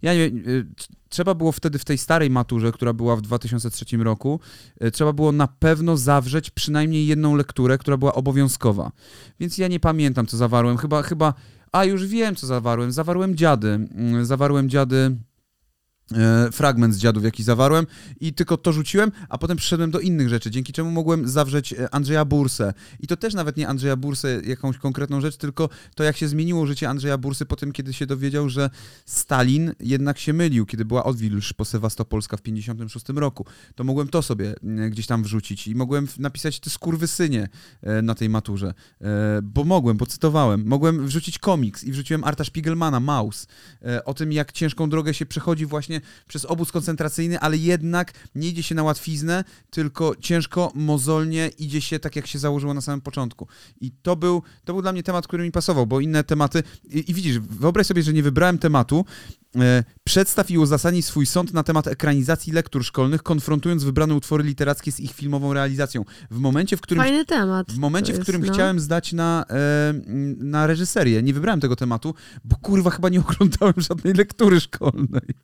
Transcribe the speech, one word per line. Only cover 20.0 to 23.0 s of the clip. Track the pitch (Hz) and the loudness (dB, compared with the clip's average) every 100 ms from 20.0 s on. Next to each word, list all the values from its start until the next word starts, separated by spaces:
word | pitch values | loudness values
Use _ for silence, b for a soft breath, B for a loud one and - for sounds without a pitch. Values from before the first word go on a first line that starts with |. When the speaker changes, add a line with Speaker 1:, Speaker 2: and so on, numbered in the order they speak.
| 180 165 127 | 0 0 2
Speaker 1:
rzeczy, | 117 113 | 0 -2
dzięki | 117 127 | -6 -6
czemu | 143 165 | -6 -4
mogłem | 165 160 165 123 | -2 0 0 0
zawrzeć, | 135 135 143 131 | 0 0 0 -2
e, | - 127 | -6 -4
Andrzeja | 143 139 156 151 | -2 0 0 2
Bursę. | 147 135 - 101 - B | 2 2 0 -4 -4 B
I | 127 | -16